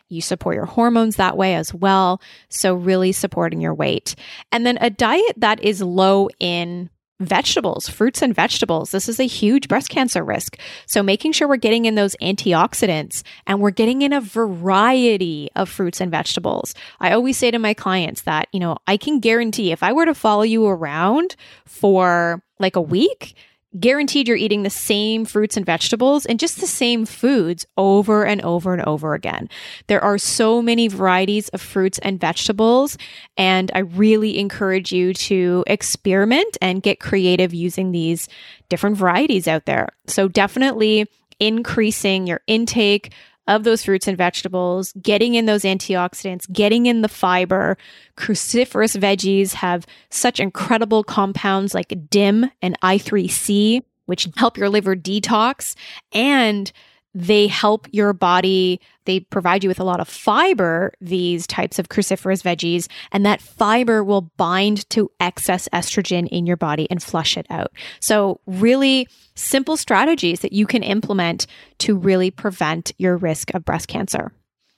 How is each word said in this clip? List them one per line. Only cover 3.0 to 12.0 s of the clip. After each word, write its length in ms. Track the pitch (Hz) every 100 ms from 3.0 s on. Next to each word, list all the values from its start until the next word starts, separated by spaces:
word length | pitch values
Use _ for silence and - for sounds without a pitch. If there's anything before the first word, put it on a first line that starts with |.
| 185
supporting 480 | 190 190 - 165 160
your 140 | 160
weight. 420 | 151 147 - - - - - -
And 160 | 233 240
then 100 | 240
a 100 | 240
diet 440 | 196 226 320 453 -
that 260 | 220 220
is 180 | 202 196
low 480 | 180 180 190 196 196 -
in 500 | 175 175 170 175 175 _ _ -
vegetables, 680 | 185 196 285 349 208 - -
fruits 340 | - 233 -
and 120 | 262
vegetables. 560 | 202 175 - - 165 -
This 180 | 190 -
is 120 | 233
a 60 | 262
huge 400 | - 208 269 -
breast 200 | 220 -
cancer 360 | - 254 180
risk. 340 | - - - - - - -
So 180 | 208
making 260 | 196 196 311
sure 160 | 311 294
we're 80 |
getting 300 | 269 220 233
in 100 | 226
those 220 | 214